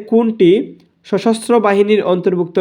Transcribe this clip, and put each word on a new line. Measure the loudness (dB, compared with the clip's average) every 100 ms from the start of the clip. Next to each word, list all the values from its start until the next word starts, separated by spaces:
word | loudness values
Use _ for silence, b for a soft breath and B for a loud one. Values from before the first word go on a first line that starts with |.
| 0
কোনটি | 0 0 2 2 2 -2 -14 _ _ -6
সশস্ত্র | -4 -2 -2 0 0 2
বাহিনীর | 2 2 0 0
অন্তর্ভুক্ত | -2 0 -2 -2 0